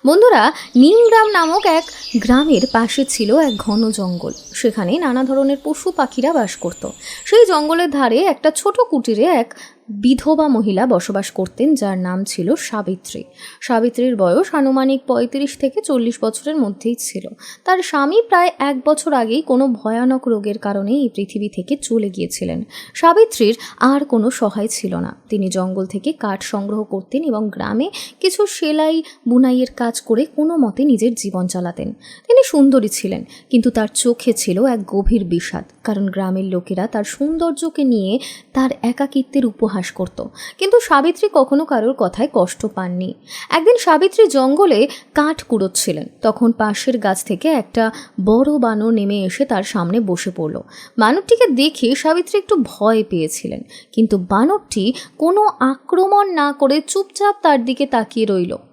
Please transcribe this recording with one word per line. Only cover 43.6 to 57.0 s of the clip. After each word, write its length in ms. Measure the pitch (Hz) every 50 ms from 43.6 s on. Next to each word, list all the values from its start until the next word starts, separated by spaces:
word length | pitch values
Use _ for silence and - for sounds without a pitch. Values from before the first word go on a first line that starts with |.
| 320 403 494 480
সাবিত্রী 500 | - - 320 302 359 381 - - 440 349
জঙ্গলে 600 | 262 269 262 262 277 311 403 359 277 208 247 277 - - - _ _
কাঠ 300 | - 196 302 320 311 -
কুড়োচ্ছিলেন, 640 | _ 233 214 196 190 185 - - - 170 151 - - _ _
তখন 300 | - 226 214 - 240 226
পাশের 460 | 226 - 220 214 208 - - - 247 240
গাছ 260 | 202 202 190 185 -
থেকে 240 | - 214 175 - 311
একটা 440 | 320 262 214 - _ 233 226 220 220 - - - _ - 190
বড় 320 | 196 214 233 269 285 294 294
বানর 340 | 240 233 220 214 208 226
নেমে 320 | 226 214 202 196 202 202 190
এসে 220 | 185 - - 277
তার 180 | 277 240 190 196
সামনে 360 | - - 208 170 170 185 233
বসে 320 | 233 190 180 175 - 196 180
পড়ল। 260 | - 165 156 156 - - - - - - - _ -
বানরটিকে 500 | 233 220 262 381 381 - 466 466 480 415
দেখে 480 | 269 233 277 311 302 - - 226 269
সাবিত্রী 440 | - - 311 320 349 349 - - 415
একটু 160 | 381 - 427 339 240
ভয় 400 | - - - 202 214 226 220 214 220
পেয়েছিলেন, 520 | - 170 160 156 - - - - - - - _ - - - _
কিন্তু 260 | - - 226 214 208 196
বানরটি 760 | 180 180 202 196 240 311 392 415 415 _ - 214 190 214 254 - - - _ _
কোনো 300 | 294 330 370 415 427 415 - -
আক্রমণ 760 | 247 262 269 262 _ - - 359 381 392 403 403 403 392 359
না 200 | 320 285 285 285
করে 280 | 285 285 269 285 311 302 -
চুপচাপ 480 | - 381